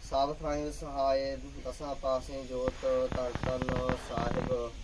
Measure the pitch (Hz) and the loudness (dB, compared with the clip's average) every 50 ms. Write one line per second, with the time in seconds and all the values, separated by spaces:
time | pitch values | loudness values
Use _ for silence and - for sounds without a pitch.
0 | - - 139 135 139 143 151 - 156 156 151 151 147 147 143 - 165 147 139 139 | -8 0 4 4 4 4 2 -2 -2 -2 0 0 0 -2 -4 -6 -6 -6 0 2
1 | 135 135 135 135 135 135 135 131 131 143 143 - 131 131 123 - 151 143 139 131 | 4 4 4 4 2 0 -2 -4 -6 -8 -10 -8 -6 -6 -6 -6 -4 -6 -4 -2
2 | - 135 131 127 127 - 143 135 135 127 127 127 127 127 - - - 131 131 127 | 0 2 2 2 0 -2 -6 -6 -6 -4 -2 2 2 2 0 2 2 2 4 4
3 | 127 127 123 127 127 123 120 - - 131 131 127 127 127 127 123 127 127 127 123 | 2 2 0 0 0 0 -2 0 0 0 0 0 0 0 2 2 2 2 0 0
4 | - - - - - - - - - - 127 120 120 117 - - | 0 -4 -2 -2 0 0 0 0 0 0 0 0 -2 -4 -6 -8